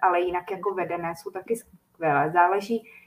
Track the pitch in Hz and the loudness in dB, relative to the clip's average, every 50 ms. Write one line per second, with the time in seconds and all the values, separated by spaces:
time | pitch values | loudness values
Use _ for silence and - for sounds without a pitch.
0 | - 185 175 175 180 180 175 180 175 - 190 185 185 202 185 185 175 165 170 170 | 2 2 2 2 0 0 -2 -4 -6 -6 -8 -4 -4 -4 -2 -2 -4 -4 -4 -4
1 | 170 165 170 - - 196 - 185 - - 226 233 - _ - - _ _ _ - | -4 -6 -8 -8 -10 -12 -12 -8 -4 -4 -4 -4 -6 _ -20 -20 _ _ _ -2
2 | 165 156 143 139 147 156 165 175 175 180 190 202 202 208 233 220 - - - - | 0 2 2 4 2 2 4 4 6 6 4 2 0 -2 -4 -4 -4 -8 -20 -20
3 | - | -20